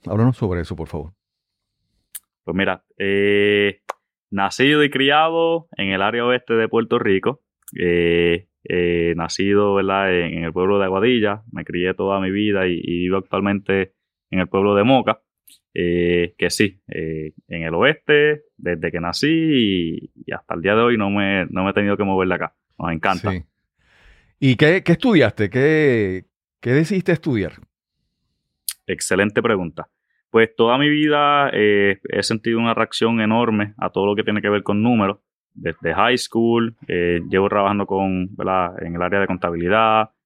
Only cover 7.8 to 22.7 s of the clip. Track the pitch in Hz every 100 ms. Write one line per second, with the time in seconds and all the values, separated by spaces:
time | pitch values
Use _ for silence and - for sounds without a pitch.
7.8 | 90 87 85 85 85 85 - _ - 90
8.8 | 87 85 85 82 82 - 98 101 104 98
9.8 | 98 98 98 90 85 82 82 87 92 101
10.8 | 95 95 120 120 104 107 113 - 82 87
11.8 | 90 92 98 98 92 101 107 98 92 87
12.8 | - 87 90 95 92 95 101 101 101 98
13.8 | 92 _ _ _ _ 95 87 98 101 101
14.8 | 113 131 104 107 _ _ _ _ _ -
15.8 | 87 87 87 87 85 - 90 - 104 90
16.8 | - - 80 80 78 - - 87 82 82
17.8 | 127 156 - 147 151 151 _ - 90 82
18.8 | 85 87 85 - 147 165 160 135 107 92
19.8 | 82 - - - - - - 82 92 107
20.8 | 120 117 101 101 98 98 85 92 98 101
21.8 | 101 101 101 95 92 87 82 _ _